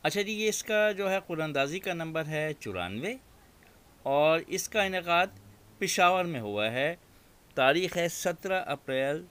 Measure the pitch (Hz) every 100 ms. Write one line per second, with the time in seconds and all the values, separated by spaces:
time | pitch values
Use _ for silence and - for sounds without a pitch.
0 | - 190 202 214 214 202 - 214 214 196
1 | 196 190 - 160 156 143 139 180 190 175
2 | 165 160 156 156 156 151 - 92 87 104
3 | 180 262 - - - - - - - -
4 | 135 143 151 165 - 185 - 220 196 185
5 | 170 170 196 - - - - - 190 -
6 | 180 185 175 143 107 101 107 123 143 175
7 | - - - - - - 131 160 180 175
8 | 170 - 185 175 190 185 - 147 - 131
9 | 135 151 180